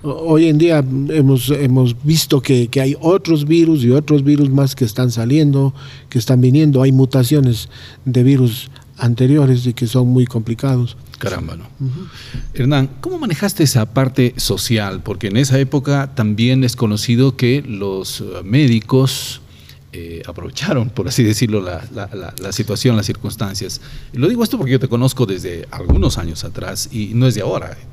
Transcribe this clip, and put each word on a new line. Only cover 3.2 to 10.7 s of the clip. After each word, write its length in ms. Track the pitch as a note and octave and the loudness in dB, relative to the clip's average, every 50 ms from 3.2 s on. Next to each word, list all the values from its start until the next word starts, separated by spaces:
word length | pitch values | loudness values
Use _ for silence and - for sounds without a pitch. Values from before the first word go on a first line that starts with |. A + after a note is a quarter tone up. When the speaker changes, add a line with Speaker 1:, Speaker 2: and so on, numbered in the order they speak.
| - E3 E3 D3+ D3 | 2 2 0 0 2
Speaker 1:
virus 380 | D3 D#3+ E3+ E3 D#3+ D#3+ D3 A#2+ | 2 4 4 4 4 4 4 4
y 60 | A#2+ | 4
otros 340 | B2+ D3+ D3+ D3 D3+ C#3+ C3+ | 4 4 4 2 2 2 4
virus 240 | C#3+ D3 C#3+ D3 C3+ | 4 4 4 4 2
más 260 | C3+ C#3 C#3 C3+ - | 4 2 2 2 0
que 80 | - C3 | -2 -4
están 260 | A2+ - - B2+ B2 | -2 0 -2 -2 0
saliendo, 640 | A2+ A#2 A2+ A#2+ C#3 D#3 D3+ D3 C#3 C#3 C#3 C3+ C#3 - - - - - - - | 0 0 0 2 2 4 4 4 4 2 2 0 -2 -4 -16 -20 -20 -20 -20 -4
que 100 | - B2 | -4 -4
están 220 | A2 - C3 B2 | 2 2 4 4
viniendo. 400 | B2 B2+ B2+ D3+ D#3+ D3+ C#3 B2+ | 6 6 6 6 4 6 4 4
Hay 100 | C3 C3+ | 4 4
mutaciones 800 | C3 C3 C3+ B2 - C3+ B2 A#2+ D3+ D3 C3+ B2+ A#2 A2 - - - - - - - - - | 4 4 4 4 2 0 2 4 4 4 4 2 2 -2 -6 -12 -16 -20 -20 -20 -20 -8 -6
de 200 | C3 B2 B2+ B2 | -2 2 4 4
virus 460 | C3 C#3+ C3 B2+ A#2+ A2 - - - - - - - - | 4 4 4 4 2 0 -4 -12 -16 -20 -20 -20 -20 -10
anteriores 680 | - B2+ A#2 A#2 A2+ B2+ B2+ D3 D3+ C#3+ C3 B2+ B2 B2 | -2 -2 -2 2 2 2 4 4 4 4 4 4 2 0
y 80 | B2+ A#2 | -2 -2
que 140 | - B2+ | -2 -4
son 220 | A2+ - B2+ B2 B2 | 0 0 2 2 4
muy 160 | B2+ B2+ B2 | 4 2 2
complicados. 720 | A#2+ - A#2+ G#2+ A#2+ A#2 - - C3+ | 2 -2 -6 -4 -4 -6 -4 -2 -2